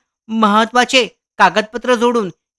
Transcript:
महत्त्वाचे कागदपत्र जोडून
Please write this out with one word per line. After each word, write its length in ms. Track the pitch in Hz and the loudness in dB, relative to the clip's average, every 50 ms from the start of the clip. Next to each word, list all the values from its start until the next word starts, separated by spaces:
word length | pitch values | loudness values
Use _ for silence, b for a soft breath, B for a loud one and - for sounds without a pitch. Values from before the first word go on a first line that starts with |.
| _ _ _ _ _ - | _ _ _ _ _ -8
महत्त्वाचे 760 | 220 226 220 208 202 214 226 220 233 247 247 240 - 262 226 180 - _ _ _ _ - | -2 0 0 2 2 2 0 0 0 0 0 2 0 0 0 -2 -6 _ _ _ _ 0
कागदपत्र 560 | 214 - - 214 208 - - 233 - 247 247 | 2 2 2 0 -4 -4 -6 -6 -2 -2 0
जोडून 360 | 220 233 240 240 233 208 180 - _ _ _ _ | 0 0 0 0 -2 -4 -6 -8 _ _ _ _